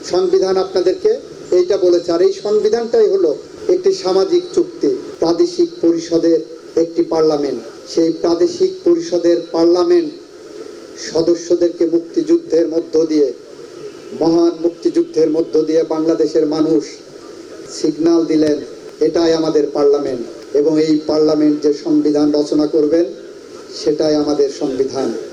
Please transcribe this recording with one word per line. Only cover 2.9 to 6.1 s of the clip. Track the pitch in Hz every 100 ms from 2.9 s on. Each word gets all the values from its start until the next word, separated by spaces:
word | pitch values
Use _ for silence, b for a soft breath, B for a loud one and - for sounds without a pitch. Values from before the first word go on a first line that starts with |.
| - 202
হলো | 196 165 135 - - -
একটি | 359 392
সামাজিক | 381 370 381 349 175 - -
চুক্তি, | - - 147 - - -
প্রাদেশিক | 165 165 175 - 170 -
পরিষদের | 170 165 -